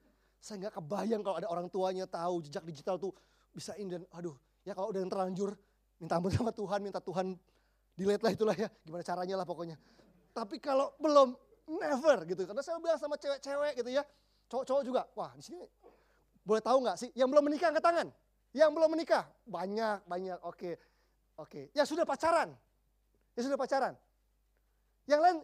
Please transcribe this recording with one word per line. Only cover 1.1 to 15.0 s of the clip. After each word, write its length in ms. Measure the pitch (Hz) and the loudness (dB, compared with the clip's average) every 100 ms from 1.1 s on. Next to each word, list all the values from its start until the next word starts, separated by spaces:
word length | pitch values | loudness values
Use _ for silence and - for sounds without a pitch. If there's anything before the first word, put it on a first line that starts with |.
| 226 | -2
kalau 140 | 202 170 | -2 -4
ada 160 | 185 | -4
orang 160 | 170 180 | -4 -4
tuanya 400 | 196 185 185 185 | 0 0 0 -6
tahu 320 | 175 170 180 147 | -4 -2 -2 -4
jejak 160 | 190 | -10
digital 320 | 165 156 - 185 | -10 -10 -4 -4
tuh 160 | 190 - _ _ _ | -4 -10 _ _ _
bisa 240 | - - 175 | -16 -12 -10
ini 240 | 202 180 | -8 -8
dan, 80 | 165 170 | -10 -12
aduh, 180 | 175 139 _ _ | -10 -12 _ _
ya 80 | - | -12
kalau 180 | 185 196 | -6 -4
udah 140 | 196 | -2
yang 80 | 185 | -2
terlanjur, 400 | 196 185 185 202 202 _ _ _ - | 0 -2 0 -4 -4 _ _ _ -12
minta 160 | 165 170 | -2 0
ampun 160 | 180 | 2
sama 240 | 180 233 220 | 0 0 -2
Tuhan, 240 | 196 202 | -2 -4
minta 240 | 202 185 | -4 -8
Tuhan 320 | - 175 185 185 _ _ _ _ _ - | -6 -2 -2 -4 _ _ _ _ _ -4
delete 240 | 190 202 | 2 4
lah 80 | 220 | 2
itulah 240 | - 214 170 | 2 2 2
ya, 160 | 208 - - | -2 -6 -14
gimana 160 | 165 | -10
caranya 320 | 170 175 185 190 | -6 -4 -4 -4
lah 80 | |
pokoknya. 320 | 170 156 170 156 _ _ _ _ _ | -4 -6 -8 -12 _ _ _ _ _
Tapi 320 | - 226 311 | -8 -8 -8
kalau 320 | 294 269 277 - | 0 2 0 0
belum, 400 | 302 285 262 254 _ _ - 320 | 6 8 8 4 _ _ -10 -6
never 480 | 330 269 311 247 | -2 2 4 4
gitu. 240 | 160 165 180 | 4 -4 -4
Karena 160 | 208 | -6
saya 160 | 277 330 | -6 -6
bilang 180 | 330 311 | -2 -2
sama 220 | 294 285 | -2 -6
cewek-cewek 640 | 285 277 269 277 294 254 | -4 -4 -4 -2 -2 -2
gitu 80 | 240 | -2
ya, 120 | 262 285 _ _ _ - | -2 -2 _ _ _ -8
cowok-cowok 320 | 233 262 262 | -6 -2 -2
juga, 240 | 254 247 | 0 -2